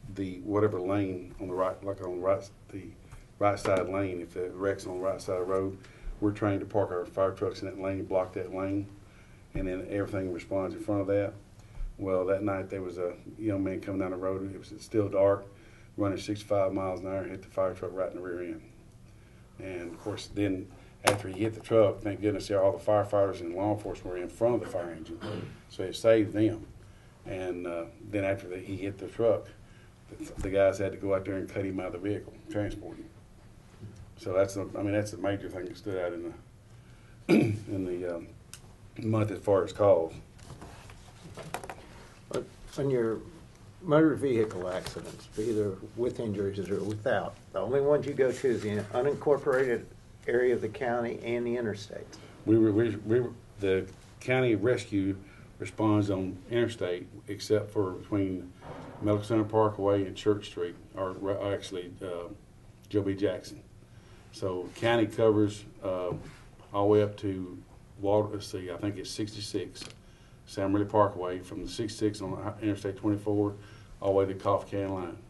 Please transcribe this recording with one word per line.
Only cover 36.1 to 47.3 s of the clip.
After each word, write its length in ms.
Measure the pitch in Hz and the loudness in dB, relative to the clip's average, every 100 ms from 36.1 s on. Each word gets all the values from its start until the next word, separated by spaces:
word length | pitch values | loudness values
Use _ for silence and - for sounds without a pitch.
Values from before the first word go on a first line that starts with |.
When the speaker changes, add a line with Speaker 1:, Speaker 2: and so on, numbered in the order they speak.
Speaker 1:
in 200 | 85 85 82 - - - - - - - - - | -4 -8 -12 -18 -20 -20 -20 -20 -20 -20 -14 4
the, 60 | |
<clears throat> 400 | - 117 104 - 98 | 6 6 0 -4 -4
in 100 | 92 | -4
the, 300 | 90 90 85 | -4 -4 -6
um, 120 | 82 - - - - - - - | -10 -18 -20 -20 -20 -20 -18 -6
month 280 | 110 110 104 | 0 2 2
as 80 | 90 | 0
far 240 | - 98 | 4 4
as 100 | 85 | 4
calls. 400 | - 101 90 82 - - - - - - - - - - - - - - - - - - - - - - | 4 6 8 4 -6 -18 -20 -18 -16 -16 -16 -18 -18 -20 -20 -18 -14 -10 -10 -10 -14 -16 -20 -20 -20 -6
Speaker 2:
Uh, 80 | - 120 - - - | -6 -6 -16 -12 -2
on 120 | 139 | 2
your 300 | 127 113 110 - - - - - - | 4 2 0 -6 -18 -20 -20 -20 -12
motor 340 | 185 151 160 117 | 4 6 8 4
vehicle 540 | 139 117 107 92 90 | 2 4 2 0 -4
accidents, 580 | 92 - 87 85 - - - | -4 -6 -10 -12 -14 -12 -4
either 360 | 113 107 104 95 107 104 | 0 2 0 -2 -10 -2
with 220 | 123 - | -2 -2
injuries 500 | 117 101 98 98 90 | -4 -2 -2 -2 -2
or 120 | 101 | -2
without, 520 | 95 107 131 104 85 | -2 -2 0 0 -2